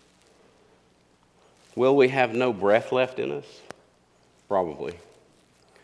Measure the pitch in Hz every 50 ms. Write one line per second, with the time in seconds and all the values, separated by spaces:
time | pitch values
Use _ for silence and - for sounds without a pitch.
0 | _ _ _ _ _ _ _ _ _ _ _ _ _ _ _ _ _ _ _ _
1 | _ _ _ _ _ _ _ _ _ _ _ _ _ _ - 110 123 135 143 143
2 | 127 127 135 135 127 113 110 123 127 123 110 90 95 101 104 117 117 - 131 127
3 | 127 127 - - 65 67 - 143 139 - - - - - - _ _ _ _ _
4 | _ _ _ _ _ _ _ _ _ - 101 95 90 80 73 69 65 71 82 -
5 | - - _ _ _ _ _ _ _ _ _ _ _ _ _ _